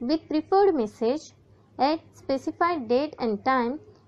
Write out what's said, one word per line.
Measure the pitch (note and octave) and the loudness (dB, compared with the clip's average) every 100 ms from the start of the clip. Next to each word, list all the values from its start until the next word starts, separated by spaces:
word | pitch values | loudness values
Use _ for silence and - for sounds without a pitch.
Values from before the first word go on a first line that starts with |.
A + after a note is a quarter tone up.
with | A#3+ D#4+ - | -4 -4 -2
preferred | D#4 D#4 F#4+ G4+ D#4+ | -4 0 4 4 2
message | G#3+ - A3+ D4+ - - _ - _ - | -2 -2 -2 -2 -6 -20 _ -20 _ -2
at | C4+ D#4+ - | 0 0 -6
specified | - - C4+ D#4+ - E4+ E4+ A3 | -12 -4 -4 -4 -2 -2 -2 0
date | B3 D4+ - | 0 0 -4
and | A#3 G3+ C4 | -4 -2 0
time | C4 A#3 D4 - - | 0 0 -4 -12 -20